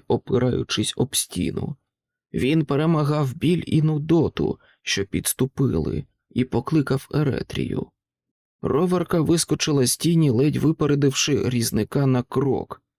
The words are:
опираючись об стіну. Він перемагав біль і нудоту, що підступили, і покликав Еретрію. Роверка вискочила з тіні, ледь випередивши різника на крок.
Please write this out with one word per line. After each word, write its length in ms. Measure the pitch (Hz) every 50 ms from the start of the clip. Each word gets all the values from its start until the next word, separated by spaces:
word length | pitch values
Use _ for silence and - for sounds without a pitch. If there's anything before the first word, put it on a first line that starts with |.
| - -
опираючись 840 | 110 - - - - 120 123 123 - - - - - 104 107 - -
об 200 | - - 147 -
стіну. 600 | - - - - 92 82 - - - - - 143 - _ _ _ _ _ _ _ _ _ _
Він 320 | - - - 131 160 160 156
перемагав 720 | - 147 139 156 170 165 151 147 143 151 151 147 131 -
біль 260 | - - 165 180 160 -
і 160 | - - 156
нудоту, 800 | 151 156 156 147 151 156 165 170 123 - - - - - - - _ _ _ _
що 220 | _ - - 98 98
підступили, 1000 | - - 90 - - - - 131 135 - - 139 117 - 80 76 - - - 95 - _ _ _ _
і 140 | - 120 123
покликав 640 | - - 120 - - 156 156 139 - 131 131 - - -
Еретрію. 720 | 147 151 139 - - - - - - - - - - - - _ _ _ _ _ _ _ _ _ _ _ _ _ _
Роверка 580 | - - - 175 185 180 180 180 165 - - 170
вискочила 640 | 143 - 170 165 - - 156 - - 160 147 139 123
з 100 | 120 -
тіні, 340 | - - 165 170 165 160 139
ледь 260 | 110 117 143 151 131
випередивши 920 | 127 135 151 156 - 156 143 147 143 143 135 135 - - 156 139 101 - 120
різника 580 | 123 120 113 - - 107 104 - - 147 139
на 160 | 131 127 123
крок. 600 | 120 - - 131 135 135 117 - - - - - _ _ _